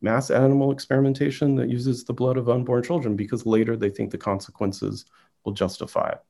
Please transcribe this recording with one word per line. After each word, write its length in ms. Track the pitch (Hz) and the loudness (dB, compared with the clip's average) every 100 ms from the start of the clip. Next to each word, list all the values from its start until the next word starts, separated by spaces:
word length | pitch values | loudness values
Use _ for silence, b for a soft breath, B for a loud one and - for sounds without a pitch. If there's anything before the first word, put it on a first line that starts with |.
mass 300 | 107 120 135 | 0 0 2
animal 420 | 120 135 139 135 | 4 6 4 2
experimentation 840 | 135 - 131 135 135 143 135 147 135 | -2 0 2 2 2 -2 0 0 2
that 120 | 123 | 0
uses 340 | 123 131 123 | -2 -2 -4
the 100 | - | -4
blood 240 | 120 127 131 | -2 0 0
of 120 | 120 | 2
unborn 340 | 123 123 123 | 0 2 0
children 320 | 120 170 117 | 0 -2 0
because 320 | 104 104 120 113 | -2 -2 -4 2
later 300 | 110 113 113 | 2 2 0
they 140 | 101 | -2
think 200 | 101 110 | -2 -6
the 80 | - | -4
consequences 840 | 104 98 - - 101 98 107 104 - _ _ _ | -4 -4 -6 -6 -4 -4 -6 -6 -12 _ _ _
will 80 | - | -8
justify 560 | 101 92 - - - - | -2 -2 -2 -6 -2 -2
it. 120 | - | -6